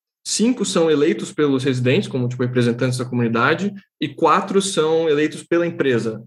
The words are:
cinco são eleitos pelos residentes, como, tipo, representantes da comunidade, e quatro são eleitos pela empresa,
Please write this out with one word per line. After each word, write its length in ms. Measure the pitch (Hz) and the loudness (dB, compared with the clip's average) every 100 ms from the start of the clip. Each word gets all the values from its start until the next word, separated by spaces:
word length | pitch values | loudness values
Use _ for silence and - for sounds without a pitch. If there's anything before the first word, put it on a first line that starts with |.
| _ _ | _ _
cinco 400 | - - 220 254 | -6 0 0 0
são 260 | 202 180 165 | -2 0 2
eleitos 420 | 151 151 208 - | 4 2 0 -4
pelos 320 | - 147 135 | -2 0 2
residentes, 440 | 135 127 127 151 202 | 0 0 2 2 0
como, 200 | 135 123 | -2 -4
tipo, 140 | 123 | -2
representantes 560 | 123 123 120 117 131 127 | -2 0 0 0 -2 -2
da 60 | |
comunidade, 680 | 123 123 117 113 127 165 196 - - - | -4 -2 0 2 2 0 -2 -8 -14 -10
e 80 | - | -8
quatro 520 | - 160 170 190 190 | 0 2 2 0 0
são 480 | 190 - 156 160 165 | 0 0 0 2 2
eleitos 340 | 147 156 - | 2 0 -2
pela 240 | - 170 170 | -2 0 0
empresa, 560 | 170 139 117 110 107 | 0 0 0 -2 -8